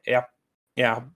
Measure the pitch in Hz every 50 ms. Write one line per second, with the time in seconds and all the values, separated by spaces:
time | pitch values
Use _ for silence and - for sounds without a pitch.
0 | - - 123 123 123 - _ _ _ _ _ _ _ _ - - 127 117 110 120
1 | 123 135 -